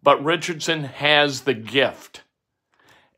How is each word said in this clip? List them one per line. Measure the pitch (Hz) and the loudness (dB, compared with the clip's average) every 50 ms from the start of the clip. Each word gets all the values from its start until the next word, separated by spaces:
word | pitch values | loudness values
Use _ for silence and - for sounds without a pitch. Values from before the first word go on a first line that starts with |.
| _ | _
but | 147 143 127 139 | 4 2 2 2
Richardson | 151 170 175 156 - 175 156 - - 165 156 147 | -2 -2 -2 -2 -6 -8 -8 -4 -4 -4 -4 -4
has | 135 - - 143 147 151 147 147 147 139 117 | -10 -10 -4 0 2 4 4 4 2 0 -4
the | - - 127 | -2 -2 -4
gift | 110 110 107 110 135 135 110 - - - - _ - - _ _ _ _ _ _ _ _ _ _ _ _ _ _ _ _ _ _ | -4 -4 -4 0 2 2 2 0 -6 -20 -20 _ -20 -20 _ _ _ _ _ _ _ _ _ _ _ _ _ _ _ _ _ _